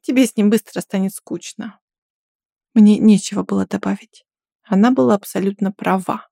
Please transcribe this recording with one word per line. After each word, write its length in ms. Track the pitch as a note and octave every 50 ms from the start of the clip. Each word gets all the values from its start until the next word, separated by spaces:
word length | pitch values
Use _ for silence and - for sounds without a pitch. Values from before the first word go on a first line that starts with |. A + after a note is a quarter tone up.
Тебе 240 | _ - B3 B3+ C4
с 100 | A3 _
ним 140 | A3 G3+ G#3
быстро 320 | A3 G#3+ _ - - -
станет 320 | - _ - F#3+ F#3+ G3 -
скучно». 680 | - _ - - F3 - - - - - A3 - _ _ _ _ _ _ _ _ _ _ _ _ _ _ _ _ _ _ _ _
Мне 240 | A3+ G#3 G#3 G#3+
нечего 460 | - - A3 G#3 F3+ - - G3+ G3+ F#3
было 240 | - G3 G3 F#3+
добавить. 580 | _ - G3 - G3 G3+ - - _ _ - _ _ _ _ _ _ _ _ _
Она 280 | _ F#3+ F#3+ G#3+ B3
была 220 | C4 C4 - A#3+ G#3+
абсолютно 580 | G3+ - - - F#3 F#3+ G3 G3 _ G3 F#3+
права. 560 | G3+ - - F#3 F#3 F#3+ F3+ - - A3 - _